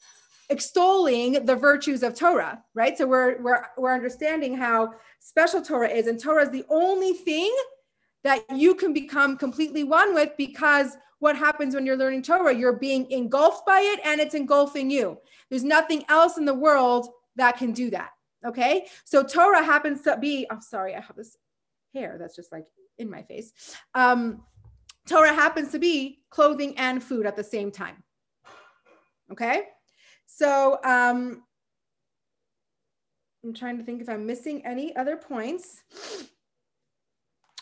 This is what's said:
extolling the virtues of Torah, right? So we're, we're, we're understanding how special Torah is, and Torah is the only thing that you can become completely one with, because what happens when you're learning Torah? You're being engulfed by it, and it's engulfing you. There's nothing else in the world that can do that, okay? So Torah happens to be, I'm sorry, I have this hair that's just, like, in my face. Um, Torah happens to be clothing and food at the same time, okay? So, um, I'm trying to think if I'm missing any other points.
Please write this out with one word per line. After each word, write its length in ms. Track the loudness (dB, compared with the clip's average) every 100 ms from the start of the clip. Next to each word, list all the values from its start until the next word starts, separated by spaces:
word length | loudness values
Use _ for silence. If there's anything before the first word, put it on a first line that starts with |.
| _ _ _ _ -6
extolling 960 | -6 -2 2 4 4 4 2 0 0 2
the 100 | 2
virtues 480 | 4 4 0 -2
of 100 | -4
Torah, 480 | 2 2 2 0 -8 _
right? 240 | -2 0 0
So 100 | 2
we're, 340 | 2 2 0
we're, 220 | 0 0 -2 -4
we're 160 | -2
understanding 640 | 0 -4 -6 -4 -2 -4 -4
how 360 | -2 0 -2 -6 _ _
special 420 | -4 2 2 0
Torah 260 | -4 -2 -2
is, 200 | -2 -2
and 120 | -4
Torah 240 | 0 2
is 60 | 2
the 160 | -2 -2
only 460 | 0 0 0 -2
thing 420 | -4 -4 -4 -2 -4 -6 -12 _ _ _ _
that 200 | -2 -2 -2
you 240 | 2 2 4
can 160 | 0
become 460 | -4 -4 0 0 0
completely 480 | -6 -4 -4 -4 0
one 280 | 2 4
with, 180 | 2 0 -2
because 600 | -8 -2 2 2 0 -6 _ _
what 180 | -2 2
happens 360 | 0 0 -4
when 120 | -4 -2
you're 100 | -2
learning 280 | -2 -4
Torah? 300 | 0 2 2
You're 200 | 2 2
being 360 | 0 -2 -2 -2
engulfed 540 | -4 -2 4 4 2 2
by 140 | 4
it, 220 | 4 0
and 160 | -2 0
it's 160 | -2 -2
engulfing 560 | 0 2 2 -2 -2
you. 260 | -2 -2 -6 _ _ -10
There's 140 | -6
nothing 400 | 2 2 2 -2 2
else 280 | 4 4 2
in 80 | -2
the 80 |
world 540 | 2 4 4 4 2 -2 -12 _ 0
that 200 | 0 2
can 140 | -4
do 180 | -4 -6
that, 180 | -6 -10 -18 _ _ -10
okay? 420 | -2 0 0 -4 -16 -2
So 180 | 0
Torah 400 | 2 4 6 6
happens 380 | 4 2 0 -4
to 160 | -2 -2
be, 280 | -2 -6 -8
I'm 100 | -12
sorry, 340 | -12 -8 -8 -10
I 40 |
have 160 | -16 -20
this 220 | -20 _ _ _ _ _ _
hair 240 | -12 -12 -12
that's 160 | -16 -18
just, 160 | -20
like, 140 | -20 -20 _ _ -16
in 120 | -16
my 140 | -16
face. 300 | -18 -18 -18 _ -20 -20 _ 2
Um, 480 | 2 2 -2 -8 -16 _ -20 -20 -20 -20 0
Torah 260 | 4 6
happens 380 | 4 0 0 -6
to 80 | -2
be 400 | -2 -2 -4 -12 _
clothing 480 | 2 2 2 -6 -4
and 240 | -4 -4
food 240 | -6 -6 -4
at 100 | -6
the 80 |
same 280 | -8 -8 -8
time, 320 | -10 -14 -16 _ _ _ _ _ -20 _ _ _ _ _ _ -20
okay? 320 | -6 -4 -4 -6 _ _ _ _ _ _
So, 520 | -2 0 4 2 2
um, 600 | 2 2 2 0 -4 -10 _ _ _ _ _ _ _ _ _ _ _ _ _ _ _ _ _ _ _ _
I'm 100 | -16
trying 240 | -14 -12 -12
to 40 |
think 180 | -12 -12
if 80 | -10
I'm 160 | -10 -8
missing 400 | -10 -10 -10 -10
any 300 | -8 -8 -6
other 220 | -6 -6
points. 680 | -8 -10 -8 -10 -12 -20 _ -20 -16 -16 -16 _ _ _ _ _ _ _ _ _ _ _ _ -20